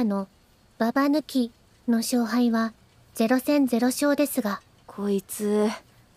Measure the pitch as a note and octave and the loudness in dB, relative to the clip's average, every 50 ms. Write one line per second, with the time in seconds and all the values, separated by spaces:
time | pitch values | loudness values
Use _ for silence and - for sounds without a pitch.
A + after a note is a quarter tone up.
0 | B3+ G#3+ G3 G3 G3 G3 _ _ _ _ _ _ _ _ _ - A3+ A3+ A#3+ C#4+ | 0 0 -2 -2 -4 -8 _ _ _ _ _ _ _ _ _ -4 -2 0 0 2
1 | C#4 C#4+ C#4+ D#4 - - - C4+ B3 A3+ - _ _ _ _ _ _ - A#3 A3+ | 2 2 2 0 -2 -2 -2 -2 -2 -2 -4 _ _ _ _ _ _ -2 -2 0
2 | A#3 - - B3 A#3 G#3+ A3 B3 B3 A#3+ A3+ A3+ A3+ A3+ A3 _ _ _ _ _ | 0 0 0 0 0 0 0 2 2 2 2 0 -2 -4 -6 _ _ _ _ _
3 | _ _ - - A3+ A3 B3 C4 - - D4 D4 C#4 B3 - A3+ A#3+ B3 B3+ - | _ _ -4 0 0 2 2 2 2 2 2 2 2 2 2 2 0 0 0 0
4 | C#4+ D4 C#4+ C#4 D4 C#4 - - A#3+ G#3 G3+ - - _ _ _ _ - - - | 0 0 2 2 0 0 -2 -2 -4 -4 -6 -8 -10 _ _ _ _ -18 -10 -6
5 | G3+ G3+ G3+ G3 F#3+ - - - G#3+ G#3 G#3 G#3 G#3 G#3+ G#3+ - - _ _ _ | -4 -2 -2 -2 -2 -6 -8 -6 -4 -2 0 0 0 0 -2 -6 -12 _ _ _
6 | _ _ _ | _ _ _